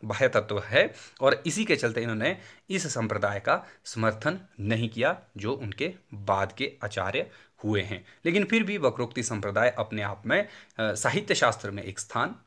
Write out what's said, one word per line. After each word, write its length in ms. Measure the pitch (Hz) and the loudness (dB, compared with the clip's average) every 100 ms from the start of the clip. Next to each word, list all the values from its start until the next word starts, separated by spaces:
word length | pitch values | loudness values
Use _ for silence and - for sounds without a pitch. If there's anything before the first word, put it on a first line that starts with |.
| 110 | -6
बाह्य 220 | 101 127 | 2 4
तत्व 320 | 120 101 104 | 4 0 -4
है, 340 | - 127 220 - - - | 2 4 4 0 -18 2
और 220 | 135 - 170 | 4 4 0
इसी 200 | 196 220 | -2 2
के 100 | 143 | 2
चलते 260 | 120 117 | 2 0
इन्होंने 360 | 113 107 131 185 - - - | -2 0 0 -2 -10 -20 -6
इस 180 | 190 156 | -4 -2
संप्रदाय 520 | 123 107 104 101 101 | -2 0 0 0 0
का 260 | 127 170 - - - | 0 0 0 -16 -12
समर्थन 540 | 113 110 107 147 185 - - | 0 0 2 -2 -4 -8 -8
नहीं 300 | 101 113 117 | 0 0 0
किया 320 | 113 131 185 - - | 0 0 0 -6 -8
जो 160 | 104 | -4
उनके 400 | 135 107 101 156 185 _ | -4 -6 -6 -6 -6 _
बाद 380 | 107 101 98 98 | -8 0 0 0
के 220 | - 139 - | -2 -6 -6
आचार्य 440 | 107 - 92 127 - - - _ | -6 -4 -2 -2 -4 -10 -20 _
हुए 180 | 107 104 | -2 0
हैं। 240 | 98 92 - - 165 | -2 -8 -12 -6 0
लेकिन 180 | 190 | 0
फिर 200 | 202 226 | 2 2
भी 140 | 196 202 | 2 2
वक्रोक्ति 460 | 135 117 120 - | 0 0 -4 -2
संप्रदाय 520 | 113 110 101 101 123 - | -4 -2 0 2 2 2
अपने 240 | 110 107 | -4 -4
आप 220 | 101 - 113 | -6 -6 -2
में, 180 | 170 | 0
अ, 40 | 208 - - - | 0 -8 -18 -4
साहित्य 560 | 110 104 123 156 208 - | -2 0 0 0 0 4
शास्त्र 360 | 123 - 101 | 4 2 -6
में 120 | 101 | -8
एक 160 | 95 98 | -10 -10
स्थान 360 | - 117 151 233 | -8 -4 -4 -4